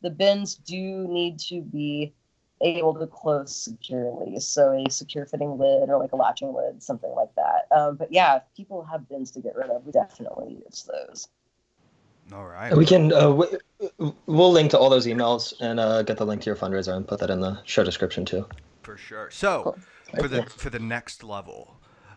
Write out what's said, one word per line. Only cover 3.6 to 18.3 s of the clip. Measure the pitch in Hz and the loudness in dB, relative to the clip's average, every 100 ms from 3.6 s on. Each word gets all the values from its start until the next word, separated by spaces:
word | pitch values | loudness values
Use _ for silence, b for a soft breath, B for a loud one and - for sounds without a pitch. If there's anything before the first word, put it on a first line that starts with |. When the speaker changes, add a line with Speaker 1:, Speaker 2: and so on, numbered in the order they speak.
| - 113 - 127 123 - - 107 | -12 -14 -8 -6 -6 -6 -8 -8
Speaker 1:
so | - 151 139 | -4 4 4
a | 135 135 | 4 -2
secure | - 151 151 143 | -6 -8 -10 -10
fitting | 143 147 135 | -6 -6 0
lid | 135 135 135 | 2 2 2
or, | 139 | 0
like, | 131 | 0
a | 131 | -2
latching | 117 123 139 | -2 -2 -6
lid, | 127 123 - | -4 -6 -6
something | - 120 - | -10 -8 -6
like | 123 113 - | -4 -4 -2
that. | 76 80 - | 0 0 2
Um, | 151 147 147 | 2 2 -2
but | 151 | -2
yeah, | 170 170 135 | 2 4 2
if | - - | -2 -16
people | 190 190 | -14 -12
have | 156 160 127 | -10 -12 -10
bins | 139 131 | -12 -10
to | 135 | -10
get | 113 117 | -10 -8
rid | 131 | -6
of, | 123 131 | -6 -2
we | |
definitely | 131 104 - 117 - - - - | 0 0 -4 -14 -12 -12 -14 -18
use | - | -18
those. | - - 64 - - _ _ _ _ _ _ _ _ _ - | -12 -10 -10 -16 -20 _ _ _ _ _ _ _ _ _ -20
Speaker 2:
All | 98 95 | -18 -16
right. | 87 117 156 | -12 2 6
Speaker 3:
We | 160 | 8
can, | 185 156 | 8 8
uh, | 151 | 8
w-, | 151 143 175 190 - _ 190 - 156 - - | 6 6 2 -2 -10 _ -10 -6 -8 -6 0
we'll | 156 180 | 6 8
link | 170 151 | 8 6
to | - | 6
all | 131 | 6
those | 131 120 | 6 4
emails | 117 117 120 - - | 0 0 0 -2 -6
and, | 117 117 | -4 0
uh, | 110 113 | 2 2
get | 107 107 | 0 -2
the | 107 | -2
link | 104 | -2
to | - | -4
your | 101 | -4
fundraiser | 98 98 92 | -2 -2 -2
and | 92 98 | -4 -4
put | 104 | -4
that | 95 | -2
in | 92 | -2
the | 92 98 | -2 -6
show | - - 92 | -2 0 2
description | - 90 - | 0 -4 -4
too. | 90 | -4